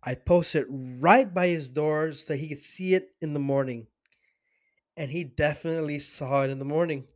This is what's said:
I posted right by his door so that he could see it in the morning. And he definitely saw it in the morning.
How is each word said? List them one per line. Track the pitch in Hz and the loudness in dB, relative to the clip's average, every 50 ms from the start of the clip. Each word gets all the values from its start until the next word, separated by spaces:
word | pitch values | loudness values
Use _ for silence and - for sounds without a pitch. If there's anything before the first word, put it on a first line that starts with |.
| - | -6
I | - 127 | -6 -8
posted | - _ - 175 175 165 - - 156 131 - | -6 _ 4 4 4 4 2 0 -2 -2 -2
right | 143 135 131 127 127 123 139 175 202 254 269 208 | -6 -8 -8 -10 -10 0 6 8 8 8 6 4
by | 175 180 180 180 | 0 0 2 2
his | 170 160 143 127 | 0 0 -4 -6
door | 127 147 151 156 151 151 156 160 | -4 0 0 0 2 0 -2 -4
so | 151 139 - - | -4 -10 -8 -6
that | 156 139 | -6 -6
he | 151 156 | -4 -8
could | 147 143 - | -10 -10 -10
see | - - - 185 185 185 | -12 -10 -8 0 2 2
it | 185 185 - _ _ | 2 2 -2 _ _
in | - 156 147 | -8 -4 -2
the | 147 | -2
morning. | 139 139 139 135 135 131 123 117 113 - _ _ _ _ _ _ _ _ _ _ _ _ _ _ _ _ _ _ _ _ _ - | -2 0 0 0 0 0 -4 -10 -12 -16 _ _ _ _ _ _ _ _ _ _ _ _ _ _ _ _ _ _ _ _ _ -10
And | 160 135 | -8 -6
he | 135 170 175 | -6 -6 -6
definitely | 139 - - 151 147 147 151 - 165 165 165 156 147 147 147 | -8 -2 2 2 2 2 0 -4 -4 -2 -2 -2 -2 -4 -4
saw | 143 - - - 147 127 135 139 135 | -4 -6 -6 -6 -4 0 2 2 2
it | 135 | 2
in | 135 135 | -2 -4
the | 135 | -4
morning. | 139 147 160 175 170 156 135 127 _ _ | -2 0 0 0 0 -2 -6 -8 _ _